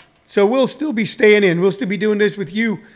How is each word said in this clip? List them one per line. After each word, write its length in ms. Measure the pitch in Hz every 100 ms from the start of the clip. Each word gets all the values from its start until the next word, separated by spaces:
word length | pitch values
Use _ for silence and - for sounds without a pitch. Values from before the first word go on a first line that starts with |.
| _ _ -
so 200 | 208 202
we'll 200 | 262 254
still 280 | - 302
be 100 | 220
staying 400 | 208 - 220 214
in. 160 | 196 170
We'll 120 | 190
still 140 | - 208
be 120 | 196
doing 180 | 214 208
this 220 | 208 202
with 160 | 170
you 260 | 202 226 196 -